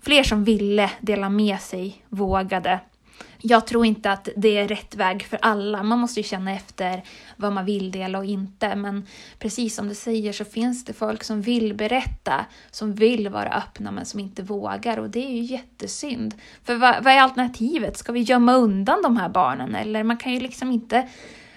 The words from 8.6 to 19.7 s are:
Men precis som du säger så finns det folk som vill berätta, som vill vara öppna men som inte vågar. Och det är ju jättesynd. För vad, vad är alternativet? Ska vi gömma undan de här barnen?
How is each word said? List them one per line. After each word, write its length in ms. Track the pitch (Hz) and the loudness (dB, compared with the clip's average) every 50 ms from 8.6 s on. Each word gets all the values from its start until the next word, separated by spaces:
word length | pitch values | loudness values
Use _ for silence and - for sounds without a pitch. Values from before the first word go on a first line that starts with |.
| 220 202 196 | -2 -2 -2
Men 300 | 202 202 202 202 202 202 - - - - - - _ | -4 -4 -4 -6 -6 -8 -10 -18 -20 -20 -20 -16 _
precis 360 | - 220 214 - 240 220 - | -8 -6 -4 -2 -4 -4 -4
som 120 | - 202 | -6 -6
du 80 | 202 208 | -8 -8
säger 380 | - - 240 226 220 214 208 202 | -8 -6 -4 -4 -2 -2 -4 -6
så 120 | - 208 | -8 -10
finns 400 | 208 - 226 233 247 247 247 - | -8 -4 -2 -2 -2 -2 -4 -8
det 80 | - 214 | -12 -6
folk 300 | - 226 214 220 220 - | -4 -4 -4 -4 -6 -6
som 180 | - 220 208 | -6 -4 -4
vill 320 | 196 240 240 240 220 214 202 | 0 0 2 2 2 0 0
berätta, 720 | 208 214 214 240 262 254 - - - _ - 135 139 208 - - - - _ | -2 -2 0 0 0 0 -2 -8 -6 _ -2 -2 -2 -2 -6 -12 -20 -20 _
som 220 | - - 220 214 196 | -12 -6 -6 -4 2
vill 360 | 214 220 233 247 220 208 196 | 4 4 4 4 2 -2 -4
vara 240 | 196 208 202 - - | -4 -4 -4 -2 -2
öppna 380 | 196 196 - _ - 208 202 | -4 -4 -6 _ -10 -8 -8
men 140 | 196 - - | -8 -8 -10
som 140 | - - 208 | -8 -8 -10
inte 240 | 196 190 - - 185 | -10 -8 -10 -12 -8
vågar. 540 | 196 208 202 208 202 196 202 220 240 220 220 | -6 -6 -6 -4 -6 -6 -4 -4 -4 -4 -4
Och 100 | 220 214 | -6 -4
det 160 | 196 233 262 | -4 -6 -4
är 60 | 277 | -4
ju 100 | 247 233 | -4 -4
jättesynd. 960 | 233 240 254 240 - _ _ - - 196 - - - 294 247 240 220 220 214 - - - - - _ | -4 -6 -6 -10 -10 _ _ -12 -10 -10 -10 -8 -8 -8 -6 -4 -6 -6 -8 -10 -20 -20 -20 -14 _
För 120 | - 240 | -4 0
vad, 280 | 233 254 247 - - 233 | 4 6 6 6 6 6
vad 100 | 269 269 | 6 8
är 80 | 277 | 8
alternativet? 760 | 262 262 262 247 254 240 247 - 226 254 339 285 208 190 - | 8 6 4 0 -2 -2 -2 -4 -4 -2 0 -2 -2 -4 -6
Ska 140 | - - - | -8 -8 -4
vi 80 | 240 247 | -2 -2
gömma 340 | 233 220 254 247 240 240 254 | 2 4 6 6 8 8 8
undan 480 | 254 240 214 190 190 196 220 311 415 | 8 6 6 4 2 2 2 2 2
de 160 | 370 277 233 | 2 2 2
här 120 | 233 180 165 | 2 0 0
barnen? 460 | 190 185 165 127 135 131 - - | 2 2 2 2 0 -2 -4 -6